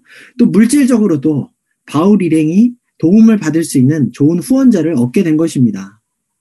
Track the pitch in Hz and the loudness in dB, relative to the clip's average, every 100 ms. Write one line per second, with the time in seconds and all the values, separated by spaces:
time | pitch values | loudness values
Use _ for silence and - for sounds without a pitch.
0 | _ - - - 208 175 240 294 262 233 | _ -20 -10 -2 0 2 2 2 0 0
1 | 208 151 156 143 - _ _ _ - 139 | 0 -2 -2 -4 -6 _ _ _ -8 -2
2 | 190 208 170 160 156 185 240 - _ _ | 2 2 0 0 0 0 0 -2 _ _
3 | 160 214 226 214 156 160 160 139 127 160 | 0 4 4 2 -2 -4 -2 0 0 0
4 | 117 - 143 175 - 262 262 196 156 139 | -4 -2 -2 -2 -2 0 2 2 0 -2
5 | 123 202 170 156 165 143 117 98 95 _ | -2 -2 -2 -2 -2 -2 -2 -4 -14 _
6 | _ _ _ _ | _ _ _ _